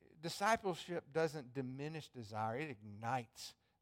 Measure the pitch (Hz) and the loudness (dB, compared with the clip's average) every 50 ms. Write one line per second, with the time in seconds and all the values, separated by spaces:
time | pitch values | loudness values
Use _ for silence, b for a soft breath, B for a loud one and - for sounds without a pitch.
0 | - - - 160 156 165 - - 202 214 226 226 214 190 165 - - - 170 165 | -20 -20 -12 -8 -6 -4 0 4 6 6 6 6 4 0 -2 -2 -2 -2 -2 -2
1 | - 143 139 160 160 156 143 151 123 127 120 139 127 127 131 135 143 156 160 151 | -2 0 2 4 4 4 2 -2 -6 -4 -2 -2 -2 -2 -2 -4 -4 -4 -4 -6
2 | - - - 127 113 101 110 107 110 110 113 135 160 151 117 104 107 107 101 104 | -8 -10 -10 -10 -8 -4 0 0 2 2 2 0 -2 -4 -6 -8 -10 -12 -8 -4
3 | 113 117 131 127 113 - - - - - - _ _ _ _ _ | -2 0 0 0 -2 -4 -10 -14 -12 -14 -14 _ _ _ _ _